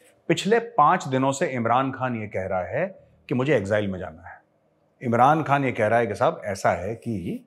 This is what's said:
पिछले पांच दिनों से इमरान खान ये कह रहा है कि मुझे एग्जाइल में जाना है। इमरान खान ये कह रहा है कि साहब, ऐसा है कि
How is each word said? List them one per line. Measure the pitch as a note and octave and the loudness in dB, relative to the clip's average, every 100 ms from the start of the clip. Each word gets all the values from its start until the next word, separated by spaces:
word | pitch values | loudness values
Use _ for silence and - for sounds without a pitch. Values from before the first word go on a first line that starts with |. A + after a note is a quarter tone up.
| _ _ - | _ _ -4
पिछले | E3+ F#3 A#3 | -2 2 0
पांच | A#3 - D3+ F3+ D3 | 0 2 4 4 0
दिनों | C3 C3+ | 0 0
से | C3+ F3 | 0 -2
इमरान | B2+ A2+ A#2+ C3+ | -2 0 2 0
खान | B2+ B2+ A#2 | -4 -6 -6
ये | G#2 | -6
कह | G2+ F#2 | -6 -4
रहा | F#2 | -4
है | F2 A#2 F#3+ - _ _ - | -4 -4 -6 -8 _ _ -6
कि | |
मुझे | B2+ C3+ C3+ | -2 0 0
एग्जाइल | G2 G#2+ G2+ | 2 0 -2
में | F#2 | -6
जाना | F2 D#2+ F2 | -10 -14 -20
है। | - _ _ _ _ _ _ | -20 _ _ _ _ _ _
इमरान | B2 A#2 C3 D#3+ | 0 4 6 6
खान | C3+ C#3+ | 2 0
ये | C3+ | 0
कह | A#2 G#2+ | 0 2
रहा | A#2 | 2
है | A2+ | 0
कि | |
साहब, | G2 C3+ F3 | 0 0 0
ऐसा | G#2+ F#2+ A#2 | -6 -2 0
है | F2+ F#2 | 0 -2
कि | A#2 A#2 G#2 F2 A#3+ | -8 -6 -6 -6 -10